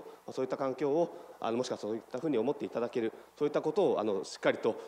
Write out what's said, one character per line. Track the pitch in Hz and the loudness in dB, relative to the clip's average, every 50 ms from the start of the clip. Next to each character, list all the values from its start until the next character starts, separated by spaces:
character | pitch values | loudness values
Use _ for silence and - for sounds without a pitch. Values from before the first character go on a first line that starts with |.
| - - - - - | -6 -8 -12 -16 -14
ま | - | -8
あ、 | |
そ | - 135 | -4 -4
う | 131 | -4
い | 127 | -2
っ | |
た | 135 | -2
環 | - 139 135 123 | -2 -2 -2 0
境 | - 151 139 | 0 0 2
を、 | 143 165 170 165 - - - - - - | 4 2 2 0 -2 -8 -16 -18 -10 -4
あ | - 113 | -2 0
の、 | 113 123 | 0 0
も | 123 | 0
し | - | -2
く | 117 | -4
は | - | -4
そ | - 104 | -4 -4
う | 113 | -4
い | 110 | -4
っ | - - | -6 -8
た | - 123 | -8 -4
ふ | 143 | -2
う | 160 | 0
に | 131 110 | 2 2
思 | 110 135 147 | 2 2 0
っ | - | -2
て | - | -4
い | 120 | -4
た | - 117 | -2 -2
だ | 120 117 | -2 -2
け | - 123 | 0 0
る、 | 113 110 - - - - - - | 0 0 -2 -6 -12 -16 -4 -2
そ | 147 | 0
う | 147 | 0
い | |
っ | 147 | 2
た | 151 | 0
こ | 147 156 151 | 0 0 2
と | 208 180 131 | 4 4 4
を、 | 101 87 | 4 4
あ | 107 | 2
の、 | 110 98 92 73 | 2 0 0 -2
し | - - - | -6 -6 0
っ | |
か | - - | 2 2
り | 101 - | 2 4
と、 | - 117 104 - - | 2 0 0 0 -4